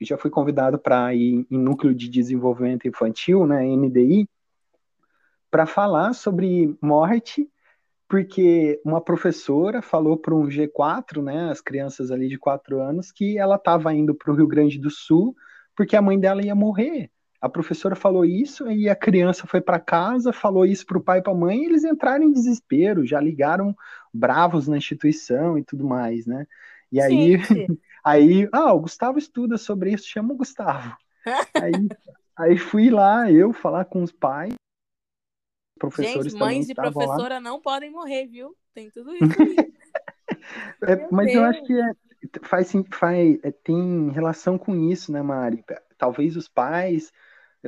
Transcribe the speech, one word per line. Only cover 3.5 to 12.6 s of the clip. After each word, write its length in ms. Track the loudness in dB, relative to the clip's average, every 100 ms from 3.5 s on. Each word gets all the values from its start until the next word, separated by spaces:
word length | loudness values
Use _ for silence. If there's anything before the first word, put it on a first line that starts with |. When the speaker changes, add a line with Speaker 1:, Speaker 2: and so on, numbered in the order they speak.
| 2 0
Speaker 1:
N 240 | 0 2
D 120 | 4 4 4
I, 60 | 2 _ _ _ _ _ _ _ _ _ _ _ _
pra 160 | 0 0
falar 460 | 0 0 0 0
sobre 640 | -2 -4 -2 0 2 0 0
morte, 680 | 0 2 2 0 -2 -6 -6 _ _ _ _ _ -2
porque 720 | -2 0 2 4 4 2 -2
uma 160 | -2 -2
professora 800 | -2 -2 -2 -4 -2 0 0 -4
falou 360 | -2 0 2 0
pra 160 | 0
um 160 | 0 0
G 180 | -2 -4
quatro, 540 | -2 -2 -2 -6 -8
né, 280 | -6 -6 -6
as 100 | -8
crianças 500 | -8 -8 -8 -8 -6
ali 180 | -4 -6
de 100 | -4
quatro 420 | -4 -4